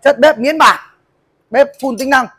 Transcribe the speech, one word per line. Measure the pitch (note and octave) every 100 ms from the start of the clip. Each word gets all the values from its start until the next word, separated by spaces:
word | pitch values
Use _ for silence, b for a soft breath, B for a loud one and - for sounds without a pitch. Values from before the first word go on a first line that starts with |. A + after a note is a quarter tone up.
Chất | F#3 A3
bếp | B3 G#3
miến | B3+ D#4+
bản. | B3+ F#3 - _ _ _ _ _ _
Bếp | A#3 C#4+ _
full | C4+ A3+
tính | C4
năng. | C#4 A#3